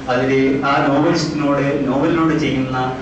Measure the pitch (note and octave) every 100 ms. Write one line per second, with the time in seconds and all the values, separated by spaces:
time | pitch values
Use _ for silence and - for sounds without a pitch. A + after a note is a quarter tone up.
0 | - B2 C3+ C3+ C3+ - C3+ D3+ D3+ C#3+
1 | E3 E3+ - D3+ C#3+ C#3+ C#3 - C3 C#3+
2 | E3 E3+ D#3+ D3 C3+ C3 B2+ B2+ C3 -